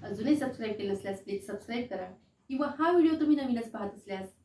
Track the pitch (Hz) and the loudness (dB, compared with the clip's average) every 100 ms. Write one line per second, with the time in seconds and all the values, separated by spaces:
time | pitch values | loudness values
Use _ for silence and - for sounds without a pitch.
0 | 208 196 240 302 269 - 220 208 202 196 | -6 -2 2 4 2 -4 -6 -4 -2 -4
1 | 196 196 - 196 - 202 - 240 247 190 | -4 -8 -6 -8 -6 -12 -6 -6 -4 -6
2 | 185 - _ _ _ 262 294 - 330 359 | -8 -12 _ _ _ -2 -2 2 4 6
3 | 320 311 302 285 254 233 233 214 202 - | 6 4 4 4 4 -2 -2 -6 -8 -8
4 | - 190 190 _ | -8 -8 -8 _